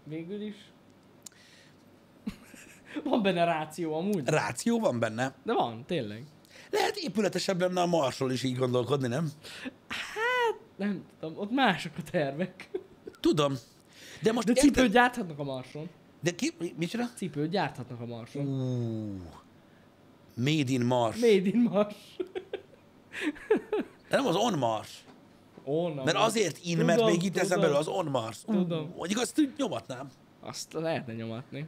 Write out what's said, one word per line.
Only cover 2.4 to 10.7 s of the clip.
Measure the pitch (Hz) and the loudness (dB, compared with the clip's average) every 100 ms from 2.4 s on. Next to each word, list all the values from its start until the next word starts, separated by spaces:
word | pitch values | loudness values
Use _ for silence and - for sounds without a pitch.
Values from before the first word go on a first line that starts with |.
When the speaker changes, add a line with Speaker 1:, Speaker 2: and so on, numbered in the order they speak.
| - - - - - 294 | -20 -20 -20 -20 -12 -8
Speaker 1:
van | 277 269 | 0 2
benne | 196 185 | 4 4
ráció | 170 160 156 156 160 | 4 2 -4 -4 -4
amúgy. | 156 190 202 131 | -2 0 0 2
Speaker 2:
Ráció | 151 104 - 240 233 | 2 2 -2 0 2
van | 202 120 | 2 2
benne. | 113 107 131 - | 0 0 -4 -4
Speaker 1:
De | - | -2
van, | 302 123 113 131 | 0 0 -4 -4
tényleg. | 175 107 107 143 - - - - | -4 -4 -8 -16 -20 -20 -20 -4
Speaker 2:
Lehet | 403 381 415 | 0 0 -2
épületesebb | 302 202 190 175 - 185 | -4 0 0 0 -2 0
lenne | 180 185 | 0 2
a | 175 | 2
Marsról | 170 131 - 131 | 4 2 0 -2
is | 127 | 0
így | 127 127 | -2 0
gondolkodni, | 127 123 117 143 127 | 2 2 2 0 0
nem? | 127 160 - - - - - _ | -2 -4 -6 -18 -12 -14 -14 _
Speaker 1:
Hát, | - - 415 466 508 480 - - | -10 -8 -2 0 2 0 -2 -10